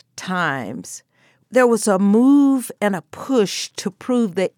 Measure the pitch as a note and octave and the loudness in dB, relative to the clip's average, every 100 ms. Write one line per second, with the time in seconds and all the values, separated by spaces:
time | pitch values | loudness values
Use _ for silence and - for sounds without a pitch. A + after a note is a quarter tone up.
0 | _ - - F3+ E3 C3+ G2+ - - - | _ -16 -8 -4 -2 -4 -8 -12 -14 -18
1 | _ _ _ _ _ A#3 B3 A3 G#3+ F#3+ | _ _ _ _ _ 2 2 2 2 2
2 | G3+ G#3+ B3+ C#4+ C#4 C4+ A#3 - G#3 F#3 | 4 4 6 6 4 2 -4 -6 -4 -4
3 | - - - C4 F#3+ - - - G3 - | -10 -14 -2 0 0 -4 -12 -10 -10 -10
4 | - B3 A3 E3+ F#3 | -4 -2 -2 -2 -6